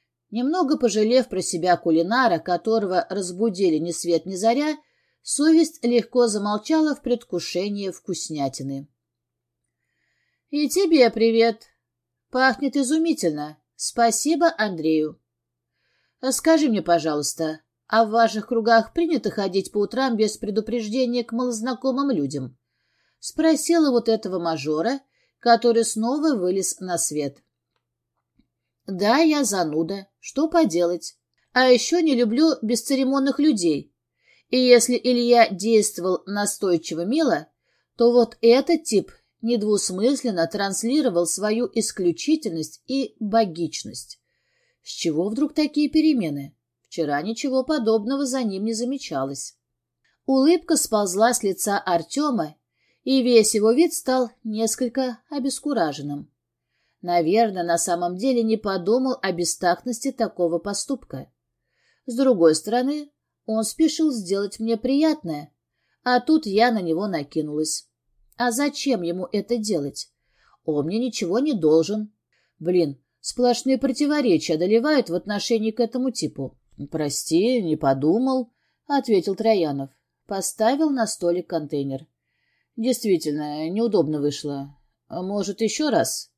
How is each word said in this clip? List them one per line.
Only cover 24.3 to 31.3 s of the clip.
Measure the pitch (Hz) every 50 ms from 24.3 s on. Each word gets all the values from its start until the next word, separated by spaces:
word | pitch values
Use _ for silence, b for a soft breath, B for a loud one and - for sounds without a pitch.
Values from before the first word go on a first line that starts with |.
| 185 185
мажора, | 170 170 160 147 131 151 151 151 170 220 269 277 - _ _ _ _ _ _ _
который | - 240 233 226 233 240 226 226 226
снова | 220 - 220 220 233 269 302 294 320 285
вылез | 214 180 180 185 196 185 - - -
на | 185 180 175 165
свет. | - - 151 151 147 139 131 _ _ _ _ _ _ _ _ _ _ _ _ _ _ _ _ _ _ _ _ _ _ _ _ _ _ _ _ _ _ -
«Да, | 190 175 196 214 233 285
я | 339 320 302 294 285
зануда. | - 202 190 175 156 147 156 165 160 196 196 196 - _ _
Что | - - - 269 302 320
поделать? | 320 339 320 220 160 170 175 170 175 170 - - - _ _ _